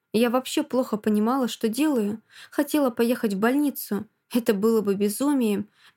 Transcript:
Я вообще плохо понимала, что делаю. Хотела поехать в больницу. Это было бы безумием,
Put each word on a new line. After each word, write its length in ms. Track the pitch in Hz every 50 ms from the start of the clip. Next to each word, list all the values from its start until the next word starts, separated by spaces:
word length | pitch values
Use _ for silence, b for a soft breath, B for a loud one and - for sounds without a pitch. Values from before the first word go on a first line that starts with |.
| _ _
Я 180 | - 214 240 240
вообще 320 | 220 262 262 - - 311
плохо 340 | 285 302 - 254 254 247 -
понимала, 520 | 208 - 220 214 208 214 226 254 277 254 226
что 200 | - - - 226
делаю. 540 | 220 - 302 311 285 240 208 202 220 220 B B B B B B
Хотела 400 | B - 285 294 - 302 285 247
поехать 440 | 233 - 233 233 254 - - 214 196
в 40 | 190
больницу. 680 | 214 233 262 285 294 285 247 - - - 208 196 214 - _ _ _ -
Это 220 | - 247 233 - 220
было 260 | 190 202 226 226 220
бы 140 | 202 202 196
безумием, 760 | 196 202 208 208 - 269 285 294 269 240 214 202 196 208 - b b b b b